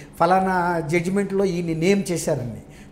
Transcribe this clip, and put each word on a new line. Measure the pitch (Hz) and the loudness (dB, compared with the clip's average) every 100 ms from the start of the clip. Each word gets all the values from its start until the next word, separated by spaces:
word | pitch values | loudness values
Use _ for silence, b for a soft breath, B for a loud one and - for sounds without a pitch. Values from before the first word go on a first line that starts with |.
| B - | B 0
ఫలానా | 170 190 190 185 175 170 | 2 4 2 0 0 0
జడ్జిమెంట్లో | 151 175 170 196 185 196 196 | 0 0 0 0 0 0 0
ఈయన్ని | 170 170 156 | 0 -2 0
నేమ్ | 170 202 190 | 2 2 0
చేశారని. | 160 175 139 117 104 - B B | -2 -2 -2 -4 -10 -14 B B